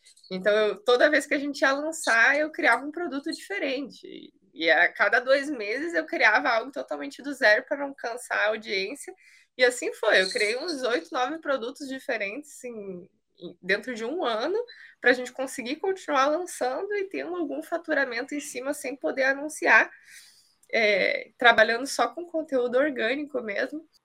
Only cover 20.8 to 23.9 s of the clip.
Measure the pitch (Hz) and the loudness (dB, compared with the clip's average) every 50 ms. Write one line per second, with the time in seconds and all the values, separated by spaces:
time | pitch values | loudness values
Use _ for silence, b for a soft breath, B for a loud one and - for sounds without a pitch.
20.8 | 220 208 208 185 98 - - - - - _ - 254 233 226 214 220 220 233 240 | 2 2 2 2 2 0 0 -2 -6 -10 _ 4 6 6 8 8 6 4 4 0
21.8 | 269 269 - - 240 254 - 339 349 339 - 320 311 - 277 254 240 247 233 254 | -4 -4 -2 0 0 -2 -2 -8 -12 -6 -6 -6 -4 -2 -2 0 0 2 2 2
22.8 | 285 311 262 240 226 226 262 294 302 285 - 247 233 214 196 208 254 277 285 311 | 2 2 0 -2 -2 -2 -2 -2 -6 -6 -6 -6 -6 -4 -4 -4 -4 -4 -6 -12
23.8 | 320 _ | -14 _